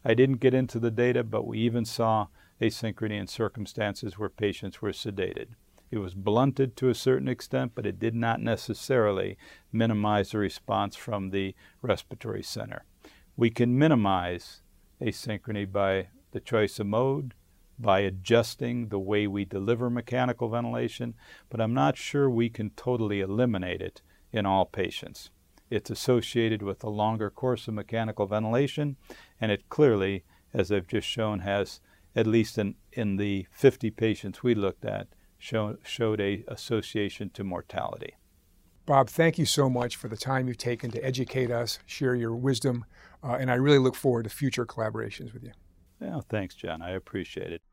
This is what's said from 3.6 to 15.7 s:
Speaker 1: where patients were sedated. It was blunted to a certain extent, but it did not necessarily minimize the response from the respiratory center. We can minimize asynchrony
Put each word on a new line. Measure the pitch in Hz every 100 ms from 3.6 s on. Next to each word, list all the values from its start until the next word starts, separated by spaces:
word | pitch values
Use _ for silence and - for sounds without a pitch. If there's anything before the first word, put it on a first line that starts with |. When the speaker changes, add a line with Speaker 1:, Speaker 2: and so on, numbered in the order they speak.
| 98 - 107 98 107 92
Speaker 1:
where | 104
patients | - 104 87 98 -
were | 104
sedated. | - 113 98 92 - 58 - _ _ _
It | 110
was | 95
blunted | 92 98 110 139 135 131 -
to | 131
a |
certain | 120 131 131 131
extent, | 123 - 131 127
but | - 104
it | 92
did | 113
not | 113 113 117
necessarily | 113 110 - 107 - 131 107 95 95 101 - - _
minimize | 113 113 107 107 104 98
the | 107
response | 98 - - 104 101
from | - - 104 95
the | 98 95 - - _
respiratory | 120 92 - 107 117 101
center. | - - 113 - _ _ - _ _ -
We | 117
can | 113 120 123
minimize | 156 131 101 95 87 87 - - _ _ _ _
asynchrony | 113 - 120 104 - 104 98